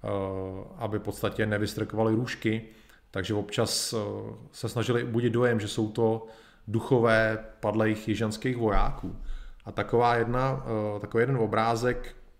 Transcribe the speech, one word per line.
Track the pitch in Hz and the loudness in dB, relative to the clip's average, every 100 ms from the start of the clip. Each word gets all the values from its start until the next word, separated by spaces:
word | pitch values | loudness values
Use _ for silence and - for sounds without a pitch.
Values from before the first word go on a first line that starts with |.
eh, | 104 101 98 95 95 95 98 - | -4 -4 -4 -4 -6 -8 -12 -8
aby | 110 104 | -4 -4
v | |
podstatě | 104 98 107 - 107 | -4 -4 -4 0 0
nevystrkovali | 104 104 - 107 107 110 | 0 -2 -2 -4 0 2
růžky. | 110 123 - 113 110 113 - - - _ | 2 0 -2 -2 -2 -4 -20 -20 -20 _
Takže | 98 92 | -6 -2
občas, | 104 101 - 110 - - | -2 -2 0 0 0 -2
eh, | 113 101 101 104 110 - | -4 -4 -6 -10 -12 -18
se | - 113 | -8 -4
snažili | 120 110 120 | -2 2 0
budit | 123 117 120 | 2 0 2
dojem, | 113 123 113 | 4 4 2
že | 107 | 0
jsou | - 110 | -2 -2
to | 107 113 113 - - - - - | 2 2 2 -4 -18 -20 -20 -4
duchové | 107 - 131 113 110 110 113 - - | -4 2 4 6 6 4 0 -6 -4
padlejch | 110 107 110 107 - | -2 2 2 2 -2
jižanských | 104 110 107 131 120 | 0 0 -2 -4 0
vojáků. | 113 107 110 - 92 - - - - - | 2 4 4 0 -6 -8 -8 -8 -10 -16
A | - | -10
taková | 98 101 117 120 | -6 0 4 4
jedna, | 120 113 123 131 135 131 | 4 2 0 0 -2 -4
eh, | 110 104 104 | -2 -2 -4
takový | 104 113 | -2 0
jeden | 120 135 | 2 2
obrázek | 110 110 113 117 123 120 - - - - | 2 2 2 2 0 -2 -6 -14 -20 -20